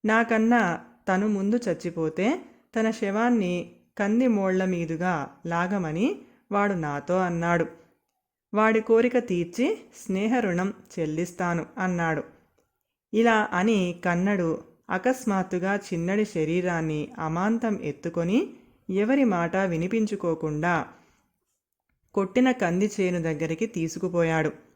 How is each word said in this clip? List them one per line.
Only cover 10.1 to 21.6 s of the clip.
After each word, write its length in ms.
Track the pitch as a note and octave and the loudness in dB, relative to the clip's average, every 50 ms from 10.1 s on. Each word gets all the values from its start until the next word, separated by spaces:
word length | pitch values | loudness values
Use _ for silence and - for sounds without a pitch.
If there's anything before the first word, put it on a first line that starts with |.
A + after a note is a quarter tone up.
| F#3 F#3+ G3+ A3+ B3 B3+ | -2 -2 0 0 0 0
రుణం 340 | A#3 G3 F3 F3 F#3 G3 G3+ - - - - - | 0 0 0 0 -2 -2 -4 -6 -16 -14 -6 -4
చెల్లిస్తాను" 680 | E3 D#3 D#3 D#3 F3 F3 F3 - F#3 F3 E3+ E3+ D#3 - - - | -4 -2 -2 -4 -4 -4 -4 -4 -2 -2 -2 -2 -4 -6 -6 -4
అన్నాడు. 460 | F#3+ F#3 F3+ F3 E3+ E3 D#3+ D3+ - - - _ _ _ _ _ _ _ _ _ _ _ _ _ _ _ - | -2 -2 0 0 0 0 0 -2 -4 -8 -16 _ _ _ _ _ _ _ _ _ _ _ _ _ _ _ 0
ఇలా 360 | G#3+ A3+ A#3 A3+ G#3+ G#3 - | 2 4 4 4 4 2 0
అని 440 | - F3+ F#3 A3+ A3+ G3+ F#3 F3 E3+ F3 - | 0 0 2 4 4 4 2 0 -2 -4 -2
కన్నడు 580 | F#3 F3 F3 F#3 G3+ G#3 F#3+ F3 E3 D#3+ - - - _ _ _ - | 0 0 2 2 2 2 2 0 0 -2 -4 -6 -14 _ _ _ -6
అకస్మాత్తుగా 840 | - F#3+ F#3 B3 C4 B3+ B3+ A3+ G3+ F#3+ F3+ F#3 - F3+ F3 F#3+ G3+ | -6 -2 0 0 0 0 0 0 0 0 0 -2 -2 -2 -2 -2 -2
చిన్నడి 500 | G3+ G3 - F#3+ E3 E3 F3 G3 G#3 G#3+ | -2 -4 -4 -4 -2 -2 0 0 0 0
శరీరాన్ని 840 | G3+ - E3+ D#3 D3+ E3 F3+ F3 F3+ F3 E3 D#3+ D#3+ D#3 D3+ D3+ - - - | -2 0 -2 0 0 0 0 0 0 -2 -2 -2 -2 -2 -4 -4 -6 -8 -8
అమాంతం 640 | E3+ D#3 D#3+ E3+ F#3 G#3+ A3+ A3+ A#3+ A3+ G#3 - - | -4 -4 -2 0 0 0 0 0 0 -2 -2 -2 -4
ఎత్తుకొని 720 | D3+ C#3+ - - E3+ E3 F3 E3+ E3+ G3+ C4 G4 - - - - _ _ _ _ - | -6 -8 -6 -8 -6 -4 -2 -2 2 2 0 0 0 -8 -20 -20 _ _ _ _ -4
ఎవరి 340 | F#3 F#3+ G#3 A3 C4+ C#4+ C4+ | -2 0 2 2 2 4 4
మాట 320 | A#3 F#3+ F3 E3+ E3+ F3 | 2 2 2 0 0 0
వినిపించుకోకుండా 1300 | F#3+ G3 F#3 E3+ D#3+ E3+ F#3 A3 A3+ G#3+ G#3 G#3 G3+ - E3+ D#3+ D#3+ - D#3 D3+ D3+ D#3 F3 F3 D#3+ - - - - _ _ _ _ _ _ _ _ _ _ _ _ | 0 0 0 0 -2 -2 -2 0 0 0 -2 -2 -4 -2 -2 -2 -2 -4 -4 -4 -2 0 0 0 0 -2 -6 -12 -20 _ _ _ _ _ _ _ _ _ _ _ _